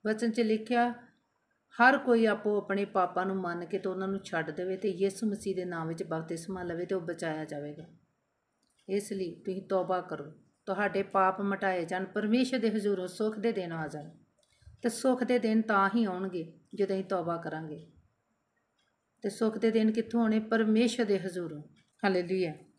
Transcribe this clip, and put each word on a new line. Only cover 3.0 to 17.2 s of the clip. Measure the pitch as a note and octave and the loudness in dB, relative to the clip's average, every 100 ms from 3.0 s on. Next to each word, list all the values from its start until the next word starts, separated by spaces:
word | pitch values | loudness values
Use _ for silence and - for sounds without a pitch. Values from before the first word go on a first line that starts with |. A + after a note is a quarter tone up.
| F3+ F3+ F#3 | 2 2 0
ਨੂੰ | F#3+ | -2
ਮੰਨ | F3+ E3+ | -2 -6
ਕੇ | E3+ G3 | -6 -4
ਤੇ | F#3+ | -4
ਉਹਨਾਂ | F#3 F#3+ | -4 -4
ਨੂੰ | G3 | -4
ਛੱਡ | - E3 E3 | -4 -4 -4
ਦੇਵੇ | D#3 F#3 F#3 | -4 -4 -2
ਤੇ | G#3+ | -2
ਯਿਸੂ | F3 G3 F#3+ A3 | 0 0 0 -2
ਮਸੀਹ | G3 G3+ F#3 | -2 -4 -4
ਦੇ | |
ਨਾਮ | F3+ E3+ D#3+ | -4 -4 -4
ਵਿੱਚ | E3 | -6
ਬਪਤਿਸਮਾ | E3+ D#3+ D#3+ E3 E3+ F#3 | -4 -4 -4 -8 -6 -6
ਲਵੇ | F3 E3+ F3 | -6 -6 -2
ਤੇ | |
ਉਹ | F#3 | -4
ਬਚਾਇਆ | E3+ E3+ E3 D#3 | -4 -6 -4 -4
ਜਾਵੇਗਾ।" | D3+ D3+ D3 D3 E3 - _ _ _ _ _ _ _ _ - | -6 -8 -10 -12 -16 -20 _ _ _ _ _ _ _ _ -4
ਇਸ | G3 G3+ | -4 -2
ਲਈ | G3 F3+ | -6 -6
ਤੁਸੀਂ | E3+ - F#3 | -6 -8 -8
ਤੌਬਾ | F#3+ F#3+ E3+ F#3 | 0 0 2 -2
ਕਰੋ, | - D3 D3 - _ _ - | -2 -10 -10 -16 _ _ -6
ਤੁਹਾਡੇ | F#3+ G3+ G3 | -2 0 0
ਪਾਪ | G3 G3 F#3+ F#3+ | 0 4 4 4
ਮਿਟਾਏ | G3+ G3 G3 F#3 | -2 0 0 0
ਜਾਣ, | E3 F#3 | -2 -4
ਪਰਮੇਸ਼ਰ | F#3+ G#3 G#3+ A#3+ B3+ B3+ | -4 -4 2 2 2 2
ਦੇ | A3 | 0
ਹਜ਼ੂਰੋਂ | G#3+ G3+ F#3+ F3+ | 0 0 0 -2
ਸੁੱਖ | - A3 G#3+ | -2 -2 0
ਦੇ | A3 | -2
ਦਿਨ | G3 F3 | -2 -4
ਆ | E3 D#3 | -6 -6
ਜਾਣ। | D3+ D#3 - _ _ _ _ - - | -8 -14 -18 _ _ _ _ -20 -4
ਤੇ | A#3+ | -4
ਸੁੱਖ | A3+ C4 B3+ | 0 0 2
ਦੇ | B3 B3 | 2 2
ਦਿਨ | A3 A3 | 4 2
ਤਾਂ | A3 G3+ G3 A3 | 4 4 4 4
ਹੀ | |
ਆਉਣਗੇ, | G#3+ F3+ F#3+ F3 E3 - _ | 0 -2 -4 -6 -8 -14 _
ਜਦੋਂ | - G3 F#3+ | -2 0 0
ਅਸੀਂ | |
ਤੌਬਾ | F#3+ F#3+ | 0 -2